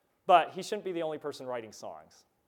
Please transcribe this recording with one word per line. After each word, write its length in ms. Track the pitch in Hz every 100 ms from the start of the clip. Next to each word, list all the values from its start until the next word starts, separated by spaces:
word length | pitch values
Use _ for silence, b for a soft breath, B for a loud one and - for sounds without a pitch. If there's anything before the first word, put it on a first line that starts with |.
| _ _ -
but 260 | 180 143
he 80 | 143
shouldn't 220 | 180 208
be 80 | 185
the 100 | 170
only 160 | 160 151
person 280 | 147 135 127
writing 260 | 123 110
songs. 520 | 101 104 80 80 - _ _